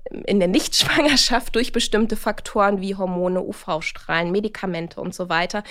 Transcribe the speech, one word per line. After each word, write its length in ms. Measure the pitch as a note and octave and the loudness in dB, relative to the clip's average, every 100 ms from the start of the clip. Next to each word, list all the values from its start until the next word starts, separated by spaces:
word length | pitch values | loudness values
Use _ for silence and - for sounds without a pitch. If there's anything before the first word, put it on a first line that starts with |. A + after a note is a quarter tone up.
| - - - | -14 -8 0
in 120 | G3+ | 2
der 100 | F3 | 4
Nichtschwangerschaft 1080 | G#3 - - - - D4 - - B3 - A3+ | 4 2 2 2 4 4 4 4 2 2 0
durch 160 | B3+ | 0
bestimmte 460 | A3+ - A3 A3 G#3+ | 0 2 2 2 0
Faktoren 640 | - - - G#3+ G3+ G3+ | -2 -4 -2 2 4 2
wie 140 | G3 G3 | -2 -4
Hormone, 460 | F#3 F3+ F3+ F#3 | -2 0 0 0
U-V-Strahlen, 920 | - - - D#3+ - - - E3 E3+ | -4 -8 -6 -4 -4 -8 -2 0 0
Medikamente 640 | G3 G#3 - F#3 E3+ E3+ - | 0 -2 -4 -4 -4 -6 -8
und 160 | F#3 - | -8 -6
so 140 | F3+ | -2
weiter, 340 | E3 F3+ G#3 - | 0 0 -4 -8